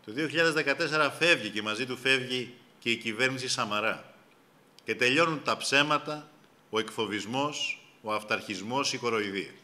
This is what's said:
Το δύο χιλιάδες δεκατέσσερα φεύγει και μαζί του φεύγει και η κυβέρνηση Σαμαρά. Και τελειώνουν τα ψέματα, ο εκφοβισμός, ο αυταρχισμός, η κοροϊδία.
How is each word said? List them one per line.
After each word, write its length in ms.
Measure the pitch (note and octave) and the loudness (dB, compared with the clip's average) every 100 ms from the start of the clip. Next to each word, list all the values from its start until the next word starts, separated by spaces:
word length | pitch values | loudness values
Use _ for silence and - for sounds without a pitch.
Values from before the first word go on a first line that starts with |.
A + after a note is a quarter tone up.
Το 80 | - | -8
δύο 160 | A2 D#3 | -4 -2
χιλιάδες 240 | D3 E3 | 2 4
δεκατέσσερα 580 | D#3 D3 C#3 E3 D#3 C#3+ | 4 2 0 2 2 2
φεύγει 400 | - E3 D#3+ G#2+ | 4 4 4 2
και 120 | G#2 | -4
μαζί 240 | G#2+ G#2+ B2+ | -2 -4 -4
του 100 | B2 | -2
φεύγει 580 | C3+ C3 B2 B2+ A#2 - - _ | 2 2 2 -4 -6 -12 -20 _
και 120 | A#2 | -2
η 60 | A2+ | -2
κυβέρνηση 520 | A2+ G#2+ C3 C3 B2+ | -2 0 0 0 -4
Σαμαρά. 680 | - A2+ G#2 G#2+ F#2+ - - - _ _ _ _ - | -2 0 0 0 -2 -10 -20 -20 _ _ _ _ -16
Και 100 | - | -6
τελειώνουν 480 | A2 B2 C#3 E3 D3+ | 2 4 4 2 2
τα 140 | - A2 | 0 -2
ψέματα, 760 | - C#3 D3 D3 D3 D3+ - - - _ _ | 2 4 4 2 0 -10 -12 -20 -20 _ _
ο 80 | G#2+ | -4
εκφοβισμός, 1040 | A2 - G#2+ G2+ G2 C3 D3 C#3+ - - - _ | -2 -4 -2 -2 -2 -2 -2 -2 -4 -6 -12 _
ο 100 | A2 | -4
αυταρχισμός, 800 | G#2+ - A2 A2 F#2+ G2+ C3 C3+ | -4 -2 -4 -4 -8 -4 -2 -2
η 60 | B2+ | -2
κοροϊδία. 520 | A#2+ A2+ G#2 G2 D#2+ - | 0 0 -2 -4 -6 -12